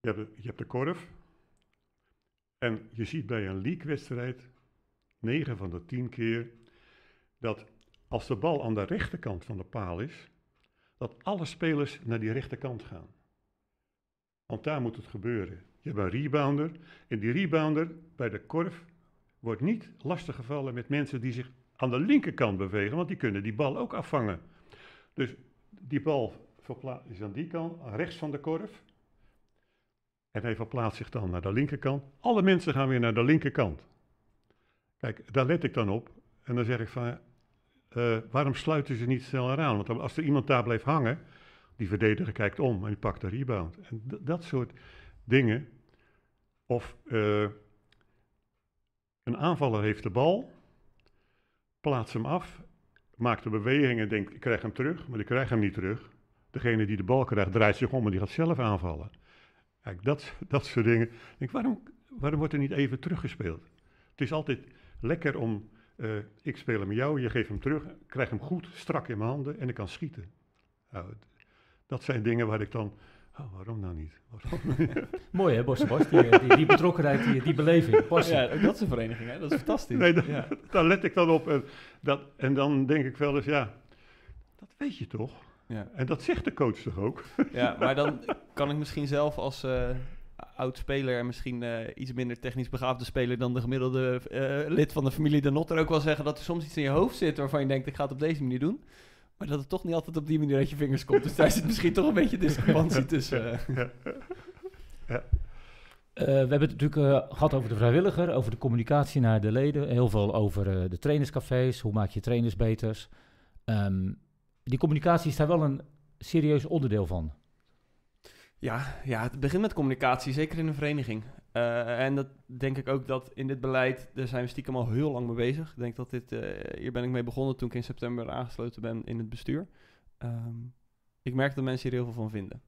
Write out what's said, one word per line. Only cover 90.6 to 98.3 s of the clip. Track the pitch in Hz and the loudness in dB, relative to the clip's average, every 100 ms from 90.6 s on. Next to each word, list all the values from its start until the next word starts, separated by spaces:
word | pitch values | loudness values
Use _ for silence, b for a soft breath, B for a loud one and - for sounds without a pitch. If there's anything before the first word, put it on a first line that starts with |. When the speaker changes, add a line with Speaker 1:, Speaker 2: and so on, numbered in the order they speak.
| 127 127 - 139 135 123 | -6 -4 -4 -2 0 -2
Speaker 3:
en | 120 | -2
misschien, | 123 131 123 | -6 -6 -6
eh, | 120 117 113 | -4 -4 -6
iets | - 131 | -8 -8
minder | 123 127 117 | -4 -4 -4
technisch | 127 123 127 | -6 -6 -4
begaafde | 123 123 127 | -2 -2 -2
speler | 123 - 123 123 | -2 0 0 0
dan | 123 | 0
de | 123 | 0
gemiddelde, | 117 131 127 127 127 127 127 | -2 0 0 0 0 -2 -4
eh, | 123 135 139 151 | -4 -2 -2 0
lid | 156 151 | 4 4
van | 156 | 4
de | 135 | 0
familie | 135 151 147 | 2 4 4
De | 143 | 4
Not | 139 160 | 2 2
er | 160 | 2
ook | 160 | 4
wel | 160 | 4
zeggen | 147 147 | 2 0
dat | 143 147 | 0 -4
er | |
soms | - 170 | -4 -6
iets | 151 - | -4 -2
in | |
je | 143 | 2
hoofd | 143 220 - | 4 2 2
zit | 170 147 | 0 2
waarvan | 139 147 | 0 0
je | 135 | 2
denkt, | 135 139 | 0 -2
"Ik | 135 | -4
ga | |
het | 139 | -4
op | 135 | 0
deze | 156 | 0